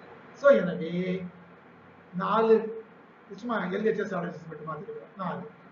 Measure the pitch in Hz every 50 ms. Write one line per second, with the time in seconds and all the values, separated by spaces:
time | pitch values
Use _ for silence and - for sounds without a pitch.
0 | - - - - - - - - 277 285 240 196 175 170 151 - 160 165 175 180
1 | 185 180 185 - - - - - - - - - - - - - - - - -
2 | - - 180 180 190 190 208 226 226 226 220 208 220 - - - - - - -
3 | - - - - - - 196 - 233 247 226 202 180 175 190 208 214 220 185 208
4 | 190 - 185 170 175 - - - - - 156 147 151 160 156 - 202 226 226 -
5 | - - - 196 185 165 151 - - - - - - -